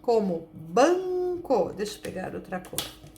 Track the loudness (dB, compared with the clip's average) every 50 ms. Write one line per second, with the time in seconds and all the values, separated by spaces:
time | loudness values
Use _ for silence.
0 | 2 4 2 4 4 2 0 -2 -4 -10 -16 -16 -14 -2 4 6 6 6 6 4
1 | 2 -2 -2 -2 0 -2 -2 -4 0 0 2 2 2 0 -2 -6 -6 -6 -6 -8
2 | -10 -8 -8 -8 -8 -8 -10 -10 -10 -8 -8 -8 -8 -8 -6 -6 -6 -6 -10 -16
3 | -20 -20 -20